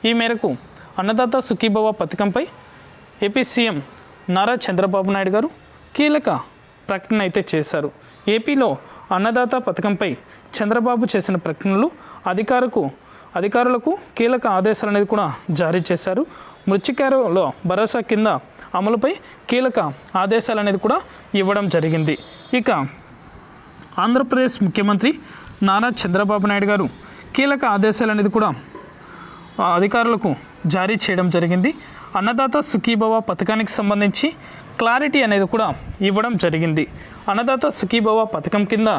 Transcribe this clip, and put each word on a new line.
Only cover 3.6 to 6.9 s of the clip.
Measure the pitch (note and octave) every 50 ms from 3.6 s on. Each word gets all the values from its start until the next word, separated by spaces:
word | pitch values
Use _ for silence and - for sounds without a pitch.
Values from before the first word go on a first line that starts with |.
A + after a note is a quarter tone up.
| A#3 A3+ F#3 C#3+ C#3 - - - - - - - - - F3+
నారా | F#3+ G3 A3 B3 A#3+ -
చంద్రబాబు | - F#3 F3 F#3+ G3 F#3 F#3+ F#3+ F#3+ G3
నాయుడు | G3 G3 F#3 F#3+
గారు | G#3+ B3 D#4+ - - - - - - - - -
కీలక | - D4 D4+ D4+ D4+ D4 - E3 C3 - - - - - - - - -
ప్రకటన | -